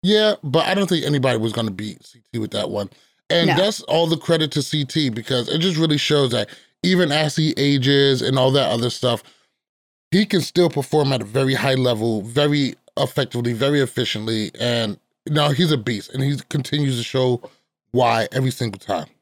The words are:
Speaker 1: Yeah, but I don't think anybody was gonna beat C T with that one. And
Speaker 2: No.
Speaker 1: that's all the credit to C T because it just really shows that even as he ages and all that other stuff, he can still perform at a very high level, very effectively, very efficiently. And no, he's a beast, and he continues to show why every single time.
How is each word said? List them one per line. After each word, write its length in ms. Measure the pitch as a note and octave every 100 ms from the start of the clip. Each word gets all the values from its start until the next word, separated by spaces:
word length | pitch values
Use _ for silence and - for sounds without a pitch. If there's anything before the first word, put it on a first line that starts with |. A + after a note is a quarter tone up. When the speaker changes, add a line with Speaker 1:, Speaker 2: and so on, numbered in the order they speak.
Speaker 1:
Yeah, 320 | F3+ G#3+ G#3+ G#3
but 240 | D3+ C#3+ -
I 80 |
don't 140 | F#3+ G3
think 160 | F3
anybody 340 | D3 C#3+ C3 A#2+
was 140 | A2+
gonna 180 | A2 A2+
beat 340 | F#2+ G#2+ - -
C 140 | A#2 _
T 60 | A#2
with 140 | G#2
that 180 | G#2 G2+
one. 180 | G#2 G2 _ _ _ _
And 200 | E3+ F3
Speaker 2:
No. 80 | D#3+
Speaker 1:
that's 240 | G3 G#3
all 240 | - D#3 E3
the 100 | E3
credit 340 | - E3 D#3
to 100 | D3
C 220 | C3+ D#3
T 240 | C3+ E3 C#3+
because 400 | A2 - B2+ A#2+
it 100 | D#3+
just 180 | F3+ D#3+
really 220 | D#3+ D3
shows 320 | - D3 C3+
that 160 | A#2+ G#2 - _ _
even 300 | F3+ F#3 E3+
as 240 | D3 D#3 -
he 160 | D#3 -
ages 680 | C#3+ C#3 C3 C#3+ C#3 C3
and 160 | B2 C3
all 120 | C3
that 180 | C#3 A#2+
other 200 | A#2 A#2+
stuff, 320 | - B2+ A#2 - _ _ _ _ _ _ _ _
he 140 | F3+ G#3+
can 140 | F#3+
still 280 | C#3 - F3
perform 420 | - C3+ D#3 C#3
at 80 | C3
a 40 |
very 300 | G2+ A#2+ C3+
high 200 | C3 C3+
level, 480 | C3 B2+ A2+ A2+ A2
very 520 | G2+ A#2+ D3 D3 C3+ - _ -
effectively, 560 | C#3 - C3+ B2 A#2+
very 280 | A2+ C#3 D3
efficiently. 680 | C3 - A#2+ G#2+ A2 A2+ G#2+ -
And 400 | A#2+ A#2 A2 G2 _ _ -
no, 220 | D3 D3
he's 200 | C#3 F3
a 60 | D3
beast, 340 | G#2+ A2 -
and 80 | C3+
he 140 | C3+ C#3+ -
continues 480 | D3 B2+ D3+ C#3+ B2
to 80 |
show 360 | A#2 C3+ B2+ A#2+ - _ _ _ _
why 340 | A#2+ B2 A2+ A2
every 180 | B2+ C3
single 280 | - A#2+ G2
time. 260 | - F#2 - _